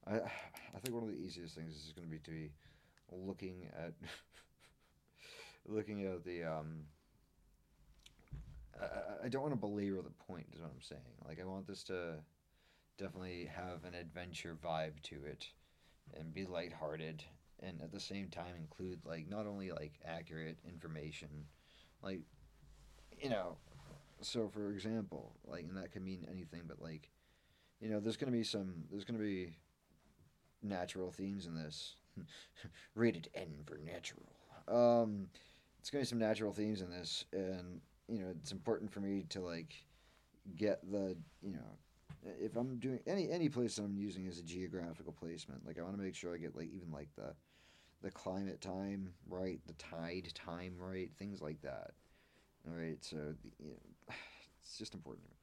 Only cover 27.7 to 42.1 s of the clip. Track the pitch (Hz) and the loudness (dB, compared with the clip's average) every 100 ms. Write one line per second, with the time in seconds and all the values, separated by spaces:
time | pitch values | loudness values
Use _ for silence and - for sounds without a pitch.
27.7 | _ 110 107 107 110 135 120 110 107 95 | _ 2 4 4 4 6 6 6 4 2
28.7 | 85 76 98 95 113 107 95 87 82 - | -2 -2 -4 0 4 4 4 0 -4 -16
29.7 | _ _ - - - - _ - _ 104 | _ _ -20 -20 -20 -20 _ -20 _ 0
30.7 | 95 90 95 90 82 98 101 85 82 78 | 2 2 2 0 2 0 0 0 -2 -2
31.7 | 76 - - - - 80 - - - 98 | -4 -6 -10 -12 -10 -10 -12 -16 -12 -12
32.7 | - - 107 117 165 160 - 87 73 73 | -12 -8 8 8 8 -2 -4 -4 -6 -6
33.7 | 78 76 90 - - - - - - - | -6 -4 -4 -6 -10 -16 -20 -18 -12 6
34.7 | 120 120 120 113 104 92 - - - - | 10 12 12 10 4 -2 -6 -20 -20 -20
35.7 | - - 143 127 117 110 107 107 95 107 | -10 0 4 6 6 8 8 6 4 4
36.7 | 104 90 87 87 - - 95 92 92 90 | 4 0 -2 -2 -2 0 2 2 2 -2
37.7 | 90 - - - 113 92 85 76 95 117 | -6 -10 -18 -2 0 0 -2 -4 0 4
38.7 | 110 104 101 98 98 82 98 90 85 82 | 4 4 0 2 2 2 0 0 0 -4
39.7 | - - - - - - - 101 82 104 | -10 -16 -20 -20 -20 -20 -16 -12 4 6
40.7 | - 92 101 98 85 80 - 95 82 53 | 6 4 2 4 0 -6 -6 -4 -4 -6
41.7 | 52 - - - | -14 -20 -20 -16